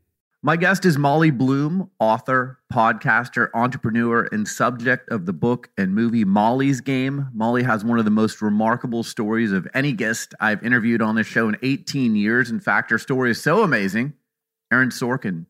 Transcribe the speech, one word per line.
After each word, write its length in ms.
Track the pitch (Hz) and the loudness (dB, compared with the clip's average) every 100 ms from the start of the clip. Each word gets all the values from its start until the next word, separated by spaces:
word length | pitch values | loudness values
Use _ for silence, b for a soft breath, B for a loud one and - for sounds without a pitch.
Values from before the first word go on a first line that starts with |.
| _ _ _ _ | _ _ _ _
My 120 | - 170 | 0 2
guest 280 | 185 196 185 | 2 2 2
is 100 | 143 | 4
Molly 320 | 143 151 160 | 4 4 4
Bloom, 600 | 120 131 139 151 185 180 - | 4 2 2 0 -2 -4 0
author, 580 | 110 117 - 131 127 - - | 2 2 0 -2 -2 -8 -4
podcaster, 760 | 123 113 110 139 113 120 - 113 | 2 2 2 0 0 0 -2 -2
entrepreneur, 720 | 113 120 117 117 117 117 117 - | 0 -2 -2 -2 0 2 2 0
and 160 | 107 101 | -2 -4
subject 600 | - 120 123 120 127 - | -2 -2 -2 -2 -2 -2
of 140 | 117 87 | -6 -4
the 60 | |
book 360 | 85 117 120 - - | -2 0 -2 -4 -4
and 160 | 95 | -2
movie 300 | 101 117 117 | 0 2 2
Molly's 560 | 98 104 107 131 139 131 | 2 4 2 2 0 0
Game. 480 | 127 131 131 143 135 | -2 -2 -2 -4 -6
Molly 280 | 110 113 123 | -4 0 0
has 220 | 123 113 | 0 0
one 140 | 113 117 | 0 0
of 60 | 107 | 2
the 40 | |
most 300 | 107 110 - | 2 0 0
remarkable 600 | 107 104 110 123 135 117 | -2 0 0 0 -2 -6
stories 480 | 110 - 107 113 113 | -6 -6 -2 0 0
of 160 | 95 80 | 0 -2
any 180 | 131 147 | -2 -2
guest 420 | 107 110 113 - - | -2 -4 -4 -8 -4
I've 240 | 107 104 | -2 -2
interviewed 380 | 113 123 113 117 | 0 0 2 2
on 120 | 110 | 2
this 120 | 110 104 | 0 -2
show 220 | 123 113 | -2 -2
in 100 | 104 | -2
eighteen 540 | 131 139 - 139 120 104 | -4 -4 -4 -2 0 0
years. 340 | 104 120 120 | 2 0 0
In 80 | 110 | -4
fact, 320 | 113 104 - | -2 -2 0
her 80 | 113 | -4
story 320 | - 131 123 | -2 -2 0
is 120 | 110 | 0
so 200 | 147 185 | 0 2
amazing, 520 | 202 117 98 104 139 - _ _ _ _ _ | 2 0 0 -2 -4 -6 _ _ _ _ _
Aaron 160 | 123 127 | 0 0
Sorkin 560 | - 123 131 110 85 85 | -2 -4 -4 -4 -6 -10